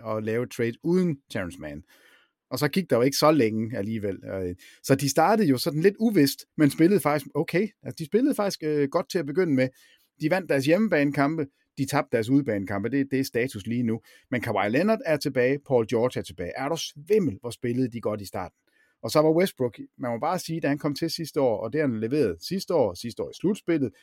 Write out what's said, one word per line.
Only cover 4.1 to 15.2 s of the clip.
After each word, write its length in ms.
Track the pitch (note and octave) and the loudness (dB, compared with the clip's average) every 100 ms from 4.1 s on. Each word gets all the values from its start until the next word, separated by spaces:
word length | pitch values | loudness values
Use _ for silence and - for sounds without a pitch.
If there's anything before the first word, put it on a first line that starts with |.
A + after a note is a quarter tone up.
| F#2 | -6
Øh, 300 | G#2+ G2 F2+ F2+ - - | -8 -6 -6 -8 -14 -14
så 120 | - | 0
de 140 | C#3 C#3+ | 0 2
startede 400 | D3+ D#3+ A3 F#3 | 2 4 4 2
jo 100 | B2+ | 2
sådan 220 | - D3 | 0 2
lidt 120 | F3+ G3+ | 2 2
uvist, 460 | A3 G3 C#3 - - - | 2 4 4 2 -10 2
men 140 | D3+ | 2
spillede 300 | - E3 G3+ | 4 4 4
faktisk 300 | D3+ D3 C#3 | 2 0 -2
okay. 340 | C#3+ E3 E3+ G#3+ - | -4 -2 0 -2 -4
Altså, 140 | - - | -14 -12
de 80 | D#3+ | -2
spillede 280 | G#3+ C#4+ | 2 2
faktisk, 280 | C4 G3+ - | 2 -2 -2
øh, 260 | D#3 D3+ C#3+ | -2 0 2
godt 220 | D#3+ F#3 | 0 -2
til 80 | F#3 | -2
at 80 | D3 | -2
begynde 280 | D3 F#3 | 0 2
med. 140 | C3 C3 - _ _ _ _ | 2 2 -2 _ _ _ _
De 100 | D3+ | -2
vandt 180 | F3+ E3 | 0 0
deres 180 | C#3 C3 | 0 4
hjemmebanekampe, 800 | F3 A3 E3 C#3+ D3 C#3 E3 C#3+ _ _ - | 4 4 4 2 2 0 0 -6 _ _ -6
de 80 | C3+ | -2
tabte 220 | D3 D3 | 0 0
deres 160 | A#2 A2 | 0 2
udebanekampe. 600 | C#3 C#3 G2+ F#2+ G2+ A2 | 2 2 -2 -2 -4 -2
Det, 180 | C#3 C#3 | -2 0
det 100 | C3 | -2
er 40 | |
status 420 | C3 A#2+ B2 G#2+ G2 | -2 -2 -2 -4 -4
lige 160 | A#2+ | -2
nu. 180 | A#2+ A2+ - - _ | 0 -2 -6 -20 _
Men 100 | B2 | -4
Kawhi 280 | A#2 G#2 G#2 | -2 0 2
Leonard 320 | A#2+ G3+ A3 | 2 2 0
er 120 | E3 | 0
tilbage, 420 | D3+ | -2